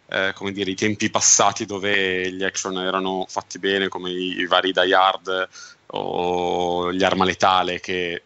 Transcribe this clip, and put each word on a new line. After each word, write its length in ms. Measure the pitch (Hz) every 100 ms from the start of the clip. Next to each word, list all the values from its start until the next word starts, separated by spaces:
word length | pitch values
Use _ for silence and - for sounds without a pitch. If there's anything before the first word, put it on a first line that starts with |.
| _
eh, 220 | - 95
come 180 | 95 98
dire, 200 | 98 95
i 40 | 95
tempi 340 | 107 110 113
passati 560 | 107 - - 104 98 104
dove 640 | 101 98 101 95 92 92
gli 120 | 92
action 340 | 95 - 98 92
erano 460 | 92 95 95 95 92
fatti 280 | - - 92
bene, 280 | 98 98 95
come 220 | 90 90
i, 280 | 90 92 92
i 80 | 90
vari 240 | 90 92
Die 200 | 92 92 95
Hard 540 | 95 92 95 92 92 - - - - -
o 960 | 95 87 87 90 87 87 87 87 87
gli 120 | 92
Arma 220 | 92 92 92
Letale, 540 | 87 101 92 90 87
che 400 | - 92 90 85